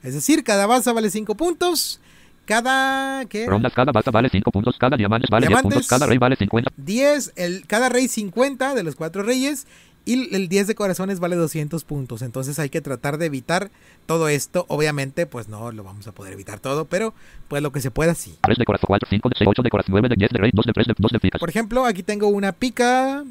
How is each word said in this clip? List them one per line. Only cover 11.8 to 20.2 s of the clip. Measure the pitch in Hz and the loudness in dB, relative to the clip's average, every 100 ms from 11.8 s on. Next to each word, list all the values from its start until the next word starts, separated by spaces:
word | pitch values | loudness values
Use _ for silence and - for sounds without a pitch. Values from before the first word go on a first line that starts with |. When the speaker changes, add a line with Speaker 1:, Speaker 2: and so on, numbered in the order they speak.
Speaker 1:
puntos. | - 143 127 117 | -6 -8 -8 -8
Entonces | 127 123 131 147 | -8 -8 -8 -6
hay | 143 | -4
que | 165 | -6
tratar | 143 127 143 147 | -6 -6 -4 -4
de | 165 | -4
evitar | 139 120 170 196 _ _ _ - | -6 -4 -4 -4 _ _ _ -4
todo | 165 156 | 0 2
esto. | 147 - 180 - | 0 -2 -4 -2
Obviamente, | 147 156 147 135 135 170 | -2 0 -2 -4 -4 -6
pues | 123 107 | -6 -12
no | 107 117 | -12 -12
lo | 110 | -12
vamos | 98 101 104 | -16 -16 -18
a | |
poder | 95 101 | -16 -16
evitar | 98 - 107 | -16 -14 -10
todo, | 135 143 156 | -4 -4 -2
pero | 180 220 - - - - | -2 -4 -8 -20 -20 -8
pues | 143 | -4
lo | 147 | -4
que | 147 | -4
se | 135 | -4
pueda, | 117 160 165 | 0 0 0
sí. | - - | -6 -2
Speaker 2:
Tres | - 120 | 0 2
de | 240 | 2
corazón, | 202 - | 0 2
cuatro, | 202 - | 2 2
cinco | 202 254 | 0 0
de | 254 | 2
seis, | 208 | 2
ocho | 208 | 2
de | - | 0
corazón, | 101 95 | 0 2
nueve | 95 123 | 2 2
de | |
diez | 113 | 2